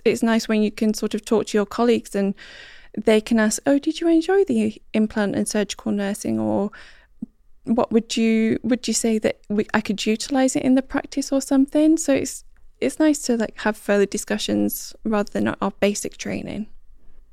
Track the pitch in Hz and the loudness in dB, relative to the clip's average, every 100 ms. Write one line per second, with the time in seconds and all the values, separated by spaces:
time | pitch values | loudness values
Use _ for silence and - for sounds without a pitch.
0 | 226 226 226 226 - 220 208 - 220 214 | 0 2 2 0 0 0 0 0 -2 -2
1 | 214 214 - 214 - 214 202 - 240 226 | -4 -6 -2 -2 0 -2 -2 0 2 2
2 | - 202 196 202 - - - - - - | 0 -2 -2 -4 -10 -20 -20 -20 -14 -4
3 | 220 214 214 226 214 - - 285 302 311 | 2 2 4 2 2 0 2 2 0 -2
4 | 339 330 330 392 392 226 214 - - 220 | 2 2 4 2 2 2 0 -4 -4 -2
5 | 214 - 202 - 208 214 202 - 220 202 | 0 0 -2 -2 -2 -2 -4 -4 -4 -2
6 | 196 208 226 - 214 214 208 - - - | -2 -4 -4 -2 0 0 -2 -6 -20 -20
7 | _ - - _ _ - - 233 - 220 | _ -16 -16 _ _ -12 -2 0 2 0
8 | 220 - 226 220 220 - 220 247 - 220 | 0 0 2 2 2 0 0 -2 -2 -2
9 | 226 220 - - - 208 208 214 - 196 | 0 0 0 -2 -4 -2 0 -2 -2 -2
10 | - 220 - 269 262 285 262 262 262 277 | -2 -2 -2 0 2 2 2 2 2 -4
11 | - - - 277 - 277 277 302 311 320 | -6 -6 -2 -2 0 2 2 4 4 4
12 | 294 269 262 - - - - - 254 - | 2 0 -2 -8 -16 -20 -20 -6 -4 2
13 | 311 285 - 233 214 - 214 214 - 202 | 2 2 0 -2 -2 -4 -4 -2 0 2
14 | 196 208 - 208 - - 208 - - - | 2 0 -4 -4 -2 0 0 -4 -10 -10
15 | 220 208 208 208 208 - 196 - 202 202 | -2 -2 -2 -2 -4 -2 -4 0 0 0
16 | - - - 196 - - 214 - - - | -6 -10 -8 -8 -8 -10 -10 -12 -18 -20
17 | - - - | -18 -18 -20